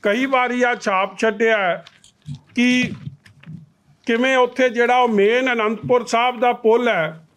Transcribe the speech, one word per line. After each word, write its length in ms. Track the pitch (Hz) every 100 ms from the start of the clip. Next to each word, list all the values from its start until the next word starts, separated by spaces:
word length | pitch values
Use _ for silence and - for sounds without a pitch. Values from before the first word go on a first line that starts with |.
ਕਈ 240 | 208 220 269
ਵਾਰੀ 360 | 262 247 247
ਆ 120 | 247
ਛਾਪ 440 | 247 214 190 196 196
ਛੱਡਿਆ 680 | 220 208 226 220 185 175 - _ - _ - - _
ਕਿ 380 | - 247 247 247 - - - - _ - - - _ _ _ -
ਕਿਵੇਂ 300 | 226 262 262
ਉੱਥੇ 320 | 247 247 254
ਜਿਹੜਾ 300 | 226 240 247
ਉਹ 100 | 247
ਮੇਨ 440 | 208 202 247 262
ਅਨੰਦਪੁਰ 540 | 240 214 220 240 247 233
ਸਾਹਿਬ 340 | 226 247 240
ਦਾ 120 | 240
ਪੁੱਲ 360 | 240 226 233 240
ਹੈ 400 | 190 156 - _